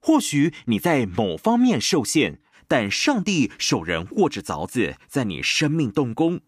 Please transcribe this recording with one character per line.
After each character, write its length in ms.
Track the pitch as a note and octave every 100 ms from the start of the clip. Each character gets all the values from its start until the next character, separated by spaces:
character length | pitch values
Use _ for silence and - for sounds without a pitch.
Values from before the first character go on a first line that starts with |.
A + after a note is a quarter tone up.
或 180 | - D#4
许 320 | - C#3+ D#3 -
你 140 | - G#2+
在 280 | F3 D3 G#2+
某 300 | F2 G#2 D#2+
方 220 | G#3+ A#3+
面 220 | B3 D#3
受 240 | - F3
限， 360 | G#2+ D#3+ G#2+ D2 _ _ _
但 240 | C#3+ G2+
上 320 | - - C4
帝 300 | F#3 F3+ A#2+ -
手 260 | - B2+
人 240 | E2 E2 F2+ -
握 120 | E3+
着 140 | -
凿 240 | - D2+ F2+
子， 300 | B2+ F2+ - _
在 160 | C#3+
你 180 | A2+ D2+
生 280 | - - D3+
命 200 | D#3+ C3
动 220 | B2 C3
工。 280 | A2 E3 F3